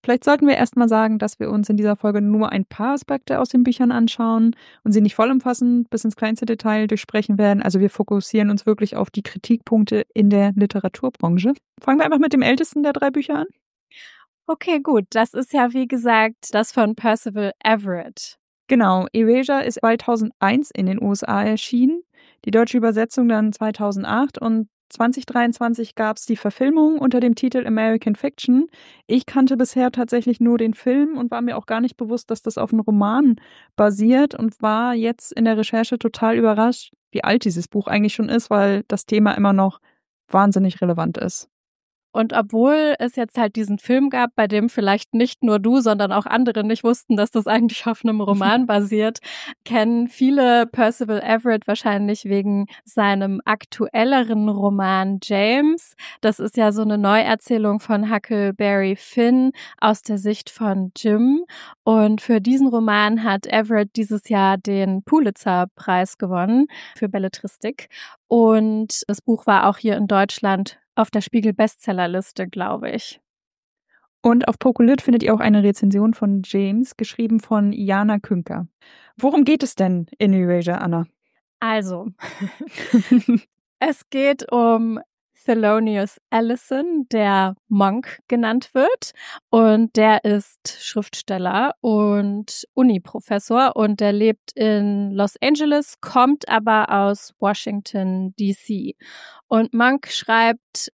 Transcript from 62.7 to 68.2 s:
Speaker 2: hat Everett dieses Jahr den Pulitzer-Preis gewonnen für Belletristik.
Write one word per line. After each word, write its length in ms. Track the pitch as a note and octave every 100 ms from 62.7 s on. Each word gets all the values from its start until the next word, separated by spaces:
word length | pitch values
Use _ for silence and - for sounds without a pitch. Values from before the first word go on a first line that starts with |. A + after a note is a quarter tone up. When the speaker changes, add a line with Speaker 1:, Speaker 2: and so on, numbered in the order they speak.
| A#3 A3 G#3 G#3 A3+
Speaker 2:
hat 220 | A3 G3 -
Everett 480 | A3 G#3+ A3 G#3
dieses 360 | - G#3+ G#3+ -
Jahr 260 | G#3 G3 G3
den 460 | G3+ G3 F#3+ F#3+
Pulitzer-Preis 1120 | - D#4 A#3 G3+ G#3+ F3+ F3+ _ - F3+ F#3 -
gewonnen 520 | F#3+ F3+ F#3 A#3+ D4 - - -
für 140 | G#3
Belletristik. 800 | F#3+ F#3+ - G3+ - G#3+ C#4 - - - -